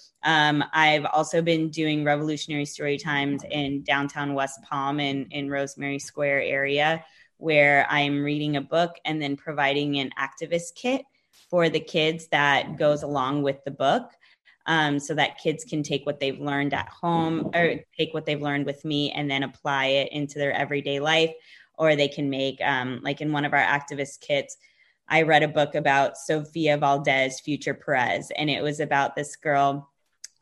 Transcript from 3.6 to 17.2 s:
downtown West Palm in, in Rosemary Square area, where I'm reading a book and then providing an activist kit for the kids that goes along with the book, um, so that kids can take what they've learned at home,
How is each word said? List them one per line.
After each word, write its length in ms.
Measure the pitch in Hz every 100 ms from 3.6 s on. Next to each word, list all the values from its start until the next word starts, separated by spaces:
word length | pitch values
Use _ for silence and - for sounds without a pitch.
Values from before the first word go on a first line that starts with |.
| 139 139
downtown 520 | 139 139 143 151 143 139
West 260 | 135 -
Palm 400 | - 143 139 147
in, 240 | 143 139 135
in 180 | 143 139
Rosemary 500 | 139 139 143 143 139
Square 440 | - - 143 139
area, 600 | 90 139 139 143 151 165 - _ _ _
where 480 | 160 151 143 143 -
I'm 340 | 147 143 143
reading 320 | 147 147 151 143
a 60 |
book 340 | 139 165 170 170
and 180 | 151 156
then 140 | 143 139
providing 640 | - 147 139 143 147 143
an 140 | 135 -
activist 580 | 135 - 156 170 170 -
kit 280 | 247 269 - _ _ _ _
for 180 | 175 165
the 140 | 160
kids 460 | 156 170 156 165 -
that 500 | 147 143 139 - -
goes 260 | 151 147
along 400 | 147 143 127 147
with 220 | 139 139 -
the 60 |
book, 400 | - 135 226 247 _ _ _ _ _ -
um, 320 | 160 151 143
so 160 | 143 151
that 240 | 139 -
kids 260 | 165 151 -
can 180 | 156
take 220 | 147 139 147
what 160 | 143
they've 180 | 135 131
learned 340 | 143 139 143
at 140 | 135 -
home, 640 | - 170 165